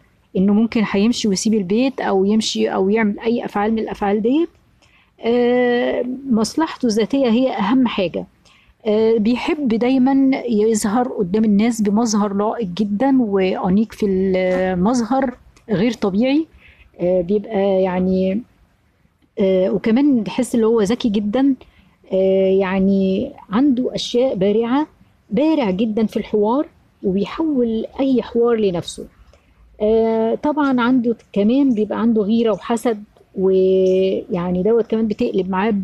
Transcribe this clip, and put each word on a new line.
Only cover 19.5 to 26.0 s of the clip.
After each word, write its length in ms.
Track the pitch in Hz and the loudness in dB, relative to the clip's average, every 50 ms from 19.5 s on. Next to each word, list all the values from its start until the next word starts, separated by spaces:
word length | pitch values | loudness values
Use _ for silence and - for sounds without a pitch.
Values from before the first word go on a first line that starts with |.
| 190 185 185 202 | 2 2 0 0
وكمان 540 | 226 180 - 233 220 254 285 294 269 233 202 | -2 -2 0 0 2 2 4 2 2 0 0
تحس 300 | - - - 247 - - | -2 -4 -4 -4 -2 0
إن 100 | 233 220 | 0 2
هو 180 | 220 233 226 202 | 2 2 2 2
ذكي 260 | 180 240 - - 240 | 0 0 -2 -2 -2
جدًا. 460 | 196 220 208 208 202 254 269 277 262 - - - _ _ _ _ _ _ _ - - | -2 -2 -2 -2 0 2 2 2 0 -2 -6 -14 _ _ _ _ _ _ _ -4 0
آه، 460 | 185 190 190 190 190 190 190 190 190 | 0 2 2 2 2 2 2 2 2
يعني 720 | 196 180 190 196 190 196 196 196 190 190 190 196 247 285 - - - - | 0 0 0 0 2 2 2 2 2 0 0 -2 -4 -6 -10 -16 -10 -4
عنده 440 | 185 226 277 302 254 233 247 - - | -2 0 2 2 2 0 -2 -4 -6
أشياء 400 | 190 - - - 240 254 269 262 | -6 -6 -2 0 0 0 0 0
بارعة، 520 | 196 185 208 208 220 233 233 254 285 311 - _ _ _ _ _ _ _ - | 0 0 0 2 0 0 0 0 -2 -2 -4 _ _ _ _ _ _ _ -4
بارع 400 | 220 220 294 311 320 294 247 196 | -2 0 2 2 2 2 0 0
جدًا 360 | 180 180 240 220 214 226 | -2 -2 -2 -2 0 0